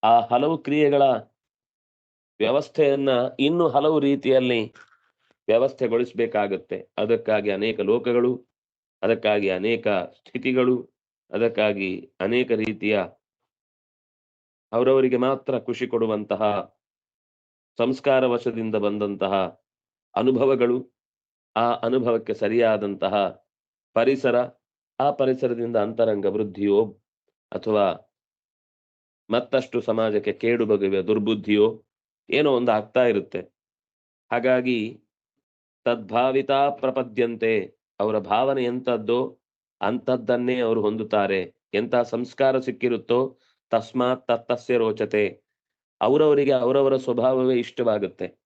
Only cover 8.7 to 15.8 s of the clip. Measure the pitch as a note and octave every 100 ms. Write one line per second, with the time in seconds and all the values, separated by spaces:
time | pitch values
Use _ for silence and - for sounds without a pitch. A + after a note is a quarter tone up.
8.7 | _ _ _ G2+ A2+ G#2+ G#2 G2 F#2 G#2
9.7 | A#2 G#2+ G2 E2+ _ _ - C3 B2+ B2
10.7 | B2+ - _ _ _ _ G#2+ A#2 A2+ G#2+
11.7 | G2+ F#2+ F#2 - _ F#2+ A#2+ B2+ A2+ A2
12.7 | G#2+ G#2 G#2 F2+ _ _ _ _ _ _
13.7 | _ _ _ _ _ _ _ _ _ _
14.7 | A2+ C3 C3+ B2+ A#2+ B2+ C3+ - B2+ -
15.7 | A#2